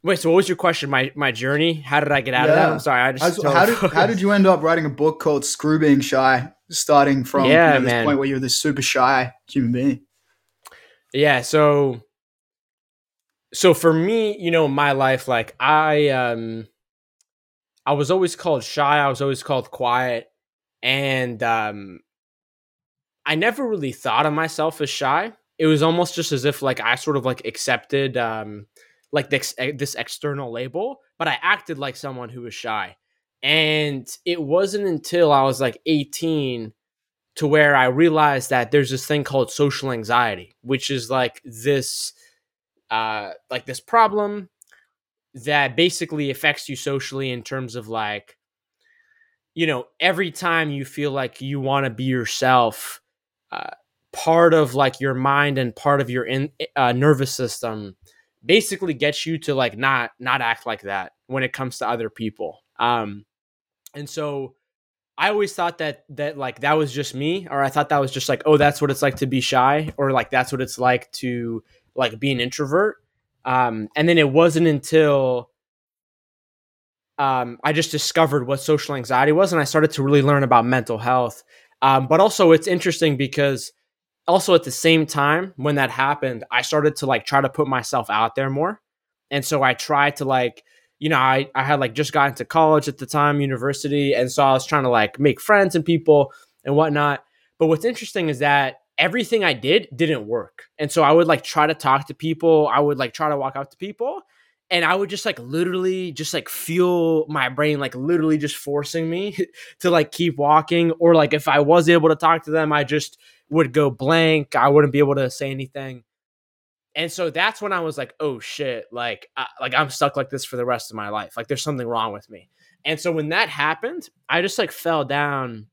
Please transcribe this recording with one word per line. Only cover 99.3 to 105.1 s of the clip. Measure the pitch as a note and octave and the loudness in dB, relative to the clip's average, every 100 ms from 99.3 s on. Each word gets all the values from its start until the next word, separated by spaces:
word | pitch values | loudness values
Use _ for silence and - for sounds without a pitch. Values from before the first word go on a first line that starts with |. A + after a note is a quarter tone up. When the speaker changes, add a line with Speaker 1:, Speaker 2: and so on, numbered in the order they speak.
| A3+ | 0
Speaker 1:
I | F3+ | 2
did | B2 B2+ G3 - | 0 2 2 0
didn't | B2 D#3+ C#3 G#2 | -2 0 0 -2
work. | A#2 F#2+ - - - | -6 -6 -18 -20 -8
And | D3 | -4
so | E3 | 2
I | C#3+ | 6
would, | D#3+ E3+ | 6 4
like, | D3+ | 2
try | - - D3+ | 0 0 0
to | |
talk | D#3 C3+ C#3 C#3+ | 0 2 0 0
to | |
people. | C#3+ D#3+ D#3+ E3 D#3 D3+ | -8 -6 0 4 4 4
I | B2 | 2
would, | D3 C3+ | 2 0
like, | B2+ | -4
try | - D#3 | -2 -2
to | C#3+ | -2
walk | C3 | -4
up | C3+ C#3 | -6 -12
to | _ | _
people. | F#3+ G3+ B3 F#4+ _ _ _ _ _ | -14 -8 -8 -8 _ _ _ _ _
And | F3 | -2
I | D#3+ | 0
would | F#3+ | 0
just, | G3 | -4